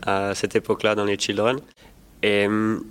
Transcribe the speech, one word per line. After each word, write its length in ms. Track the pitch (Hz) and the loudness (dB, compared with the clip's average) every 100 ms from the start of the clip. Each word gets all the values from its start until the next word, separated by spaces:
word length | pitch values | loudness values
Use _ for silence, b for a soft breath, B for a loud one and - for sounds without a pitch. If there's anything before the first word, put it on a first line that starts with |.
à 300 | - 98 98 | -2 0 0
cette 220 | 98 101 110 | -2 -2 -2
époque-là, 380 | - 104 107 | 0 0 2
dans 100 | 104 | 2
les 140 | 104 101 | 0 -2
Children. 420 | - 101 110 131 - b b b - - | -2 0 0 0 -6 b b b -20 -4
Et, 240 | 104 101 101 | 0 2 2
hum, 380 | 107 110 107 - | 2 0 -2 -4